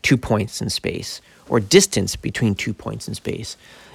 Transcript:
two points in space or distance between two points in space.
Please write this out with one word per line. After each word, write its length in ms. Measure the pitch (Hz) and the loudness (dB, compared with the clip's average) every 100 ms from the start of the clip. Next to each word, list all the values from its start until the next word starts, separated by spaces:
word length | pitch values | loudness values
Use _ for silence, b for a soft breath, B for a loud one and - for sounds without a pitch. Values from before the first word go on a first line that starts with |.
two 120 | - 131 | 2 2
points 460 | - 107 101 - | 2 0 0 -4
in 80 | 110 | -4
space 500 | - - 87 - - b b - | -4 -4 -6 -8 -12 b b -2
or 100 | 120 | 0
distance 560 | 101 185 202 - 95 - | 6 6 6 2 -2 -4
between 400 | - - 110 98 | -6 0 0 0
two 180 | - | -4
points 360 | 104 - 110 - | -6 -8 -10 -8
in 40 | |
space. 440 | - - - 113 - b b b | -8 -6 -6 -8 -14 b b b